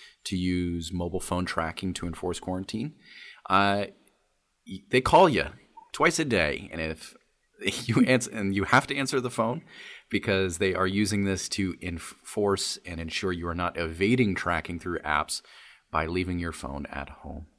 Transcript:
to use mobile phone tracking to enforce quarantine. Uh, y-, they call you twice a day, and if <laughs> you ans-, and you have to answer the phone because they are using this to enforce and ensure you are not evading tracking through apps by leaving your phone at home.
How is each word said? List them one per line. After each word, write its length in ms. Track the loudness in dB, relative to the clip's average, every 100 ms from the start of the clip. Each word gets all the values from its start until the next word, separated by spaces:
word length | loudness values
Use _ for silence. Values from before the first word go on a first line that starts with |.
| -20 _
to 120 | -4 -2
use 560 | 0 0 0 -4 -4
mobile 280 | -4 -4 -4
phone 240 | -2 -2 -2
tracking 480 | -2 -2 -4 -6
to 120 | -4 -6
enforce 320 | -6 -6 -6
quarantine. 540 | -6 -8 -6 -6 -6 -10 -20 -20 -20 -14 2
Uh, 380 | 4 4 2 -2 -10 _ _ _ _ _ _ -14
y-, 140 | -14 2
they 100 | 2
call 280 | 8 8 8
you 180 | 6 0 -6 _ -20 -12
twice 260 | 2 2 4
a 60 |
day, 440 | 2 4 4 0 -6
and 80 | -6
if 340 | -4 -6 -12 -20 _ _ _ -6
<laughs> 280 | -4 -4 0
you 140 | 4
ans-, 220 | 6 4 2
and 280 | -2 0
you 100 | 0
have 220 | 4 4 4
to 80 | -4
answer 240 | 0 -2
the 100 | -2
phone 320 | -2 -2 -2 -8 -20 -18 -18 -4
because 480 | -2 2 2 2 2
they 160 | 0
are 120 | 2 2
using 380 | 2 2 2
this 240 | 0 0 -4
to 240 | -2 -2 -2
enforce 1000 | -8 -8 -10 -16 -8 0 2 2 -2 -6
and 160 | -10 -8
ensure 320 | -6 -4 -2
you 160 | -2 -4
are 60 |
not 240 | -2 -2 -2
evading 560 | -4 0 2 4 2
tracking 440 | 2 0 -2 -2 -8
through 200 | -6 -4
apps 400 | 0 0 0 -6 -10 -20 -20 -20 -4
by 140 | -2 0
leaving 320 | -2 -2 -2
your 140 | -4
phone 340 | -8 -8 -8 -8
at 160 | -10 -10
home. 380 | -14 -14 -14 -16